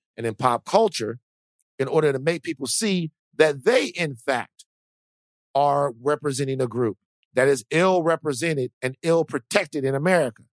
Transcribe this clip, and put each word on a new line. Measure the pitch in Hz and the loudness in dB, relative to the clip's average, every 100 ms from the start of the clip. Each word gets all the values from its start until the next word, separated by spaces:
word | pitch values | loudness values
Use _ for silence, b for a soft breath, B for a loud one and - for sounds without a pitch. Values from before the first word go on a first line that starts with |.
| _ - | _ -8
and | 113 | -6
in | 107 | -2
pop | 127 120 - | 0 0 0
culture | 202 220 - 107 120 _ _ _ _ _ - | 2 2 0 -8 -10 _ _ _ _ _ -6
in | 135 | 0
order | 160 151 | 2 2
to | 131 | 0
make | 147 170 | -2 -4
people | 170 151 131 | -6 -8 -4
see | - 214 185 160 _ _ - | -2 0 0 -4 _ _ 2
that | 156 139 | 2 4
they, | 185 262 262 | 2 2 0
in | 175 160 120 | -4 -6 -6
fact, | - 123 - _ - _ _ _ _ _ _ _ _ 139 | -4 -4 -4 _ -20 _ _ _ _ _ _ _ _ 0
are | 143 143 143 117 | 2 2 -2 -2
representing | 131 147 151 131 135 131 | -2 -2 -2 -4 -4 -2
a | 123 | -4
group | 117 117 95 _ _ _ | -2 -2 -4 _ _ _
that | 123 135 | 0 2
is | 131 - | 2 0
ill-represented | 156 190 180 165 160 156 127 165 143 123 _ | 2 2 2 2 0 -2 -4 -2 -2 -4 _
and | 127 131 | -8 -4
ill-protected | 165 165 156 143 - 202 165 151 | 0 0 0 -6 -2 -2 0 -4
in | 135 139 | -2 0
America. | 170 180 127 - _ | 2 2 0 -6 _